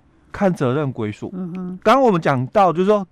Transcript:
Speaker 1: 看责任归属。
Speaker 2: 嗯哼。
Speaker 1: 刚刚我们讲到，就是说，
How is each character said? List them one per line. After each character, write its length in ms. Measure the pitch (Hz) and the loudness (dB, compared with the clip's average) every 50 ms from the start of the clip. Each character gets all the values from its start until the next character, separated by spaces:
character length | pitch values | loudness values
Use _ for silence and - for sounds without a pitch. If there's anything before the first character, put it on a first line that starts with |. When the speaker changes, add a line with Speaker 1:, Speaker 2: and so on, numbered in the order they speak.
| _ _ _ _ _ _ | _ _ _ _ _ _
Speaker 1:
看 200 | - - 208 190 175 | -6 -2 -2 -2 0
责 200 | - 151 120 127 | 0 -2 -2 -2
任 180 | 151 151 135 | -2 -2 -4
归 200 | 117 - 110 107 | -4 -4 -6 -6
属。 180 | 104 - 117 - - | -6 -8 -12 -12 -10
Speaker 2:
嗯 160 | 185 185 170 175 | -10 -10 -10 -10
哼。 260 | 185 185 180 185 180 - | -10 -10 -10 -10 -2 2
Speaker 1:
刚 120 | 220 247 | 4 4
刚 60 | 277 | 4
我 80 | 269 233 | 4 4
们 100 | 190 165 | 2 2
讲 240 | - 160 139 123 131 | 0 0 0 0 -2
到， 240 | 123 - 214 196 175 | 0 2 2 4 4
就 120 | 151 170 185 | 2 2 2
是 20 | |
说， 200 | 202 214 202 190 - | 2 2 0 -2 -6